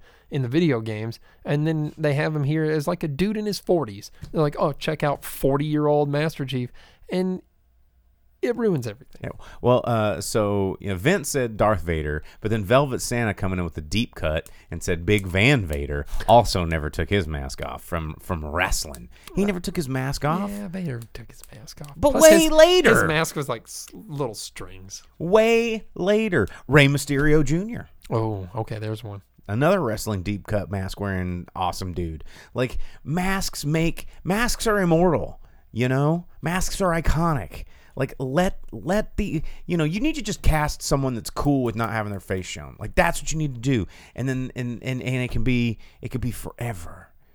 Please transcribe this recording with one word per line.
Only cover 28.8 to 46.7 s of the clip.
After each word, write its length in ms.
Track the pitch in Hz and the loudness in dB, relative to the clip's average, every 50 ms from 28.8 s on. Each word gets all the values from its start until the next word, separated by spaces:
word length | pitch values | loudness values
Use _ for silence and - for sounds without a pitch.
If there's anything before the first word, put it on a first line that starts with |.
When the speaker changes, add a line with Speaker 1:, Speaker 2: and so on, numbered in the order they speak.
| 107 110 110 107 120 | -6 -6 -6 -8 -8
Speaker 1:
one. 200 | 107 101 98 - _ _ - - - | -12 -14 -14 -16 _ _ -20 -8 -6
Speaker 2:
Another 320 | 101 117 143 165 202 196 | -2 2 4 4 4 4
wrestling 420 | 160 117 107 110 - 110 107 95 85 | 2 0 -2 -2 -4 -4 -4 -4 -2
deep 240 | 98 104 98 - | -4 -4 -4 -4
cut 240 | - 107 104 92 85 | -2 -2 -2 -2 -2
mask 300 | 101 98 92 92 - - | -4 -4 -4 -6 -6 -6
wearing 480 | 101 101 95 92 90 90 90 87 85 - _ | -4 -2 -2 -2 -2 -2 -4 -6 -8 -10 _
awesome 380 | - 92 87 85 - 98 92 85 | -4 -4 -4 -2 -4 -6 -6 -6
dude. 300 | 87 87 82 80 76 - - - - - - - | -4 -6 -6 -6 -10 -12 -16 -18 -20 -20 -10 -4
Like, 240 | - 127 123 - - - - - - - | -4 -4 -2 -2 -4 -4 -4 -6 -12 -8
masks 640 | - 147 180 180 190 196 196 175 - - - - | -4 -4 -2 0 0 0 0 -2 -6 -6 -6 -4
make, 420 | 143 151 160 160 170 - - - - - - - | -2 0 2 0 0 -2 -4 -10 -12 -14 -12 -4
masks 440 | - 185 214 240 233 - - - | -2 0 0 0 0 0 0 0
are 120 | 226 214 208 | 0 2 2
immortal, 600 | 190 175 165 160 175 185 156 113 76 - - - - - - - - - - | 4 4 4 6 6 4 4 2 -2 -4 -10 -14 -18 -20 -20 -20 -20 -10 -4
you 160 | 113 120 127 | -2 0 2
know? 380 | 131 131 143 147 165 175 175 - - - - | 2 2 2 2 0 0 -4 -8 -16 -8 -4
Masks 400 | 151 175 185 180 - - - 196 | -2 0 0 0 0 0 0 0
are 80 | 180 | 0
iconic. 720 | 165 165 156 - - 151 170 170 156 127 92 - - - - - - - - - - | 2 2 2 2 4 4 4 2 2 0 -2 -6 -10 -14 -14 -14 -16 -20 -20 -16 -6
Like, 180 | - 135 135 - - | -4 -4 -4 -4 -6
let, 400 | 135 131 131 160 180 196 - - - - - | -6 -2 0 2 2 2 0 -4 -8 -10 -12
let 440 | 113 - 147 190 214 220 - - - | -10 -4 -2 0 0 0 -2 -4 -4
the, 240 | 214 190 - 160 - - - - - | -4 -2 -2 -2 -4 -4 -8 -10 -6
you 100 | - 175 | -2 0
know, 80 | 170 156 | 0 0
you 160 | 151 165 214 | 0 0 0
need 160 | - 311 311 | -2 -2 -2
to 60 | 311 214 | -2 -4
just 200 | 220 190 - - | -6 -6 2 4
cast 400 | - 156 156 151 147 - - - | 4 4 4 2 -2 -4 -6 -2
someone 320 | - 156 139 135 131 123 | 0 0 0 0 -2 -4
that's 160 | 113 - - | -4 -8 -8
cool 320 | - - - 143 143 135 127 | -6 -2 0 2 2 2 2
with 140 | 120 107 | 0 0
not 140 | 113 117 110 | -2 -2 -2
having 200 | 101 110 107 104 | -2 -4 -4 -4
their 80 | 101 95 | -6 -8
face 260 | - - 98 95 90 | -6 -4 -4 -4 -4
shown. 300 | - - - 76 67 - - | -8 -10 -12 -12 -14 -14 -10
Like, 160 | - - - | -10 -2 2
that's 260 | - 175 170 170 - - | 2 2 2 2 -2 -4
what 80 | - | -4
you 80 | 151 160 | -2 -2
need 160 | 156 147 131 | -2 -2 -4
to 60 | 117 | -2
do. 260 | 113 135 139 117 87 - - - - - _ | 0 2 2 2 0 -2 -6 -18 -20 -18 _
And 120 | - 120 135 | -6 -4 -4
then, 220 | 131 127 127 127 - | -2 -4 -4 -6 -6
and, 260 | 123 123 120 117 107 - | -6 -6 -6 -6 -6 -6
and, 180 | 120 131 127 | -6 -6 -4
and 160 | - 123 127 127 127 | -4 -4 -2 -2 -2
it 80 | 123 | -2
can 140 | - 120 107 | 0 0 2
be, 340 | 131 127 120 120 117 110 - - - - _ | 2 2 2 2 0 -2 -4 -10 -20 -20 _
it 80 | - 110 | -14 -8
could 120 | - 123 | -6 -4
be 120 | 104 - - | -4 -4 -6
forever. 800 | - - - - - - 117 | -6 -10 -12 -10 -8 -6 -6